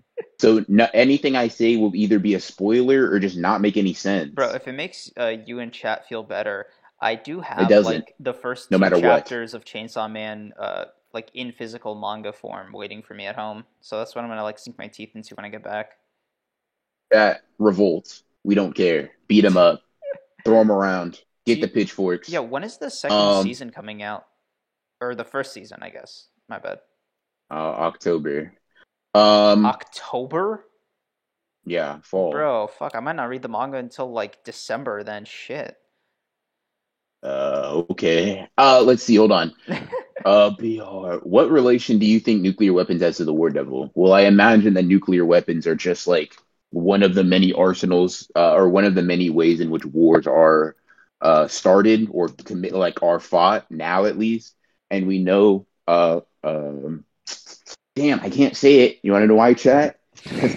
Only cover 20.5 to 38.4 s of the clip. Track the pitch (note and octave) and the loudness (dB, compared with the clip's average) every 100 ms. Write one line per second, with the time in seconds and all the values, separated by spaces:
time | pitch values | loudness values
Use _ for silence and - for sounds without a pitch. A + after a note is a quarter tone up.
20.5 | A2+ G#2+ G2 G2 F#2 F2 - _ _ - | 4 4 2 0 -2 -6 -14 _ _ -2
21.5 | A2 G#2+ A2+ F#2+ - F#2+ F2 - E3 A#2 | -2 -2 -4 -4 -4 -4 -4 -6 -8 -6
22.5 | C3+ G#3 - C#4+ - C#3+ G#2 G#2 G2 G2+ | -10 -12 -14 -14 -10 -2 0 2 0 -2
23.5 | B2+ B2 - G#2+ G#2 G#2 G#2 _ _ _ | -6 -16 -18 -18 -14 -12 -14 _ _ _
24.5 | _ _ _ _ - B2 A#2+ A#2 C3+ - | _ _ _ _ -12 -10 -10 -10 -8 -10
25.5 | - G#2+ - F#2 - - - _ _ - | -12 -20 -20 -20 -20 -20 -20 _ _ -18
26.5 | G#2 G1+ - _ _ _ _ _ _ - | -14 -12 -14 _ _ _ _ _ _ -16
27.5 | D#2 D#2+ G1+ E2 - F2 E2 D2+ C#2+ D2+ | -10 -8 -4 -6 -6 -4 -4 -4 -8 -10
28.5 | _ _ _ _ _ _ G#2 G#2 G#2 G#2 | _ _ _ _ _ _ 2 4 6 4
29.5 | G#2 G#2 - - - - B2 C3 D#3+ G3+ | 4 2 -2 -12 -20 -10 -10 -6 -6 -6
30.5 | G#3 _ _ _ _ _ _ _ _ _ | -8 _ _ _ _ _ _ _ _ _
31.5 | _ - E2+ D2 D2 - F#2+ F2 D2+ D3+ | _ -8 -6 -6 -10 -8 -4 -4 -2 -4
32.5 | A#2 G#2 - D3 A2+ C3+ C3+ A#2+ B2+ B2 | -4 -6 -10 -12 -10 -10 -8 -8 -10 -10
33.5 | A2 C3+ C3+ B2 - C3 A#2 G#2 _ - | -8 -8 -8 -12 -12 -10 -8 -10 _ -20
34.5 | - - A2+ C3+ G#2 G#2 G#2 G#2 - - | -16 -10 -10 -8 -10 -10 -14 -16 -20 -14
35.5 | C#3+ C3 - _ _ _ _ _ _ _ | -12 -14 -18 _ _ _ _ _ _ _
36.5 | _ _ _ _ _ _ _ C2 C2+ C#2 | _ _ _ _ _ _ _ -10 -6 -4
37.5 | C#2 C#2 D2+ E2+ F#2 E2+ E2 F#2+ F#2+ | -4 -4 -6 -6 -4 0 0 0 -6